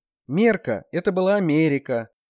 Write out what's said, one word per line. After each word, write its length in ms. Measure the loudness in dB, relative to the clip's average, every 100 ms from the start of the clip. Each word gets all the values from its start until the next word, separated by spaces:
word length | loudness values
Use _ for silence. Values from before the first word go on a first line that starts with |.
| _ _ -6
Мерка — 580 | 0 2 2 -2 -6 -6
это 220 | -6 -4
была 240 | 0 0 0
Америка, 720 | 2 2 2 0 -2 -6 -6 _ _